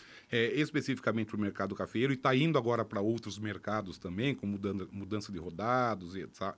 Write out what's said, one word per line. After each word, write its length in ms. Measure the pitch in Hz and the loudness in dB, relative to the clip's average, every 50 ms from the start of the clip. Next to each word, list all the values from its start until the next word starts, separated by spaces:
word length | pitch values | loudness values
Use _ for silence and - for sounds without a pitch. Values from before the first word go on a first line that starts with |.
| - - - - - - | -20 -20 -20 -20 -10 -2
é, 280 | - 120 113 117 107 139 | 0 2 2 4 4 2
especificamente 680 | 151 147 - 147 127 - 135 127 - 127 107 113 110 104 | 0 2 0 -2 0 0 -2 0 0 0 2 2 0 -2
pro 100 | - 107 | 0 0
mercado 380 | 104 101 95 - 98 95 101 | 0 0 0 -2 -2 -2 -2
cafeeiro 360 | - 98 - - 110 120 139 | -2 -4 -2 0 0 2 2
e 60 | 139 127 | 2 2
tá 180 | - 139 131 | 4 4 6
indo 220 | 131 147 165 156 143 | 6 6 6 4 4
agora 260 | 117 113 117 113 110 | 4 4 2 2 2
pra 160 | 104 - 104 | 0 0 0
outros 380 | 101 110 117 113 - 107 92 101 | 2 2 2 0 -2 -6 -8 -6
mercados 600 | 107 104 101 87 - - 104 107 101 92 85 - | -4 -4 -6 -4 -4 -2 -2 -2 -2 -4 -8 -8
também, 340 | - 92 87 95 117 139 135 | -6 -6 -2 0 0 0 0
com 140 | - - 98 | 0 0 -2
mudan-, 400 | 101 98 98 101 98 98 92 - | -2 0 0 0 -2 -2 -4 -4
mudança 400 | - 98 98 95 104 107 101 - | -6 -8 -6 -4 -4 -4 -4 -4
de 60 | 101 85 | -8 -8
rodados 800 | 80 87 82 82 104 113 123 127 123 120 110 92 90 85 92 | -8 -8 -6 -4 0 2 4 4 4 2 0 -2 -4 -8 -8
e 60 | 95 | -8
etsa-, 340 | 80 - - - - 98 - | -8 -8 -8 -6 -6 -6 -6